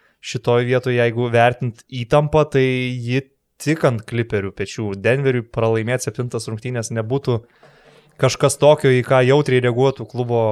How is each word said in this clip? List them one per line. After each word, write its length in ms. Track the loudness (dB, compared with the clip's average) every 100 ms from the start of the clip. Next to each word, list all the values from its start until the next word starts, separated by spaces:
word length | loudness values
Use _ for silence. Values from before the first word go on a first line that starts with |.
| _ _
šitoj 440 | -12 -6 0 0 2
vietoj, 300 | -2 0 0
jeigu 300 | 0 0 0
vertint 540 | 4 2 2 -6 -8 -12
įtampą, 560 | -10 0 2 4 2 2
tai 140 | 2 2 0 -4
ji 380 | -6 -4 -4 -4 _ _ -8
tik 240 | -4 0 0
ant 160 | 0
Clipperių 460 | -4 -4 -2 -2 -4
pečių. 380 | -6 -8 -6 -6 -2
Denveriui 500 | 0 2 0 -2 -4
pralaimėti 640 | -2 0 0 -2 -4 -4
septintas 400 | -6 -6 -6 -8
rungtynės 400 | -8 -8 -8 -6
nebūtų 460 | -6 -2 -2 -2 -4 -4 _ _ _ _ _ _ -2
kažkas 380 | 0 2 0 4
tokio, 320 | 4 4 4
į 120 | 2
ką 180 | 2 2
jautriai 380 | 4 2 2 2
reaguotų 420 | 2 2 0 0 -8
klubo 340 | -6 -2 0 0